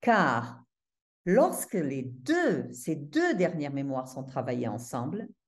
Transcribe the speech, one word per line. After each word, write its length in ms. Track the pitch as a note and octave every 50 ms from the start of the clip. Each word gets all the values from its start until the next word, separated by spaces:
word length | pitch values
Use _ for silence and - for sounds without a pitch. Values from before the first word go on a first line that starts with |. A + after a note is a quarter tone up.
car 600 | - A#3+ A#3 G#3 F3+ C#3+ B2 A2+ A#2+ A#2+ - - - _ _ _ _ _ _ _ _ _ _ _ _
lorsque 500 | F3 F3+ A#3 D4+ F#4 - - - - -
les 280 | G3 D#3 C#3 C3+ C3+ B2
deux, 680 | A#2+ - - - - D#4 F4 F4 C#4+ F#3+ C3+ A#2+ A#2+ B2
ces 220 | - - - D#3+
deux 380 | C#3+ C#3 D3 - D4+ F4 F4+ E4+
dernières 380 | G3 F3+ E3 E3 E3 D3 C#3+ C#3
mémoires 360 | C#3 C#3 C#3 C3+ C3 C3 C3
sont 140 | - C#3 C3+
travaillées 440 | C3 - C#3+ B2+ C3+ B2+ B2 A#2+ A2+
ensemble 600 | G#2 G#2 A#2+ - - C3 A#2+ C#3 E3+ G#3 A3+ - - _ _